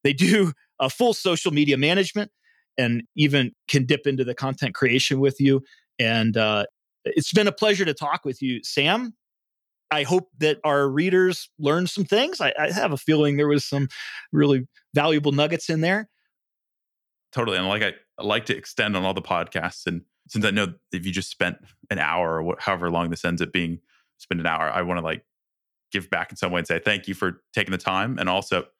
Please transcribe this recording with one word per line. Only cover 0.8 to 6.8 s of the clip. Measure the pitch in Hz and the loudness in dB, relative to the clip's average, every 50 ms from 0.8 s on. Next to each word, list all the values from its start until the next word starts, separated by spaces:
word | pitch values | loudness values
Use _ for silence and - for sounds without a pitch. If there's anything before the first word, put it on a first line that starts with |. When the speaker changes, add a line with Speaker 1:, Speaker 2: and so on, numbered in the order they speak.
| 131 | -4
Speaker 1:
full | 131 - - 240 240 202 | -4 0 2 2 2 2
social | - - 190 170 165 - 185 | 0 0 -2 0 0 -2 0
media | 151 147 151 147 139 | 2 2 4 4 4
management | 127 139 151 175 196 196 180 - 208 208 208 _ _ _ _ _ _ _ _ _ | 4 4 2 2 2 0 0 -2 -6 -6 -6 _ _ _ _ _ _ _ _ _
and | - 127 117 117 120 117 _ _ | -2 0 0 0 -2 -4 _ _
even | 151 147 143 139 139 127 120 _ _ _ | 2 2 4 4 2 2 0 _ _ _
can | - - 143 131 | 0 0 0 2
dip | 123 147 143 - | 2 0 0 0
into | 143 135 131 127 | -2 0 0 -2
the | 120 120 | -4 -4
content | - 135 135 127 - 143 165 185 | -6 -6 -6 -4 -4 -6 -6 -2
creation | - 139 123 117 127 - - 139 135 | 0 0 2 2 2 2 2 2 2
with | 139 139 131 - | 2 0 2 4
you. | 139 139 139 135 135 _ - _ _ _ _ | 4 4 4 2 0 _ -20 _ _ _ _
And, | - 120 113 117 113 113 113 107 | 0 0 2 2 2 2 2 2
uh, | 113 110 107 107 104 101 - _ _ | 2 2 2 2 0 -2 -4 _ _